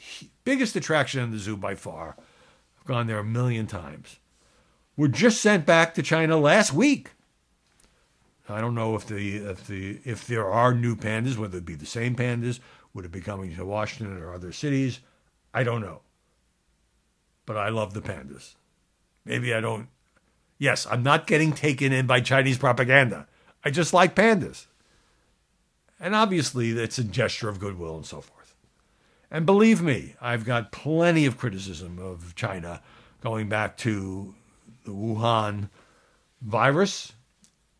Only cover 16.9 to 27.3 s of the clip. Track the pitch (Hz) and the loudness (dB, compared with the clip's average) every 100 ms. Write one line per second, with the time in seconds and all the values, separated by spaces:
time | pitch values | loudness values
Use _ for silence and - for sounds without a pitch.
16.9 | _ _ _ _ _ - 107 104 113 104 | _ _ _ _ _ -10 -4 -2 -2 -4
17.9 | 104 107 85 69 69 - _ _ _ _ | -6 -10 -12 -14 -18 -20 _ _ _ _
18.9 | _ _ _ - 123 123 113 113 110 120 | _ _ _ -8 -4 -2 -2 -2 -6 -10
19.9 | _ _ _ _ _ _ _ 139 - - | _ _ _ _ _ _ _ 0 0 -2
20.9 | 113 131 160 - 151 156 139 151 131 139 | 0 4 2 4 2 2 2 -2 0 0
21.9 | 131 127 127 - 135 135 123 135 123 123 | 2 4 2 4 2 4 2 2 2 6
22.9 | 139 127 80 - _ _ _ 151 143 160 | 6 6 0 -12 _ _ _ -2 0 4
23.9 | 180 185 185 226 208 85 - - _ _ | 6 6 6 4 4 0 -8 -20 _ _
24.9 | _ _ _ _ _ _ _ _ _ _ | _ _ _ _ _ _ _ _ _ _
25.9 | _ 175 214 220 180 131 127 117 117 113 | _ -2 2 2 2 0 -2 -2 -2 -4
26.9 | - 113 90 104 | -4 -2 0 0